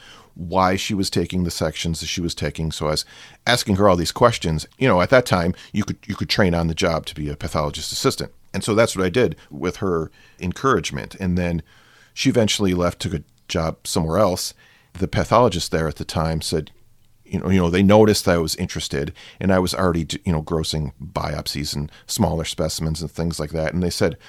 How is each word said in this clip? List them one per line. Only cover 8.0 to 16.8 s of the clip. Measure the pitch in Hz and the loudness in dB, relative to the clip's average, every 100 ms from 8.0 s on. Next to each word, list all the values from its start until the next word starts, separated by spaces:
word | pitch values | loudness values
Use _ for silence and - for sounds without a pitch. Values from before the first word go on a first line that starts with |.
| 135 - 67 - _ | -2 -2 -6 -14 _
And | 98 | -6
so | 117 | 0
that's | 107 113 95 | 2 2 2
what | 92 | 0
I | |
did | 87 104 76 - | 2 0 0 -12
with | 71 85 - | -6 -6 -4
her | 98 82 78 - - _ | -2 -2 -2 -10 -20 _
encouragement. | 90 - 135 110 76 69 52 - | -8 -2 0 0 0 -6 -10 -6
And | 95 90 | -2 0
then | 87 85 - _ _ _ _ | 0 -2 -6 _ _ _ _
she | - 135 | -4 0
eventually | 120 107 - 98 | 2 2 2 0
left, | 90 87 - | 2 0 -2
took | 92 | -4
a | 80 - _ - | -6 -8 _ -6
job | 87 80 78 - | -4 -2 -4 -4
somewhere | 101 80 85 | -2 0 2
else. | 104 90 - - _ _ _ | 2 0 -6 -12 _ _ _
The | - 92 | -6 -4
pathologist | 110 90 113 120 82 - | -2 2 4 4 2 -2
there | 82 80 | -2 -2
at | 76 | -4
the | - | -6
time | 85 80 80 | -2 -2 -2
said, | - 85 - - | -2 -4 -4 -12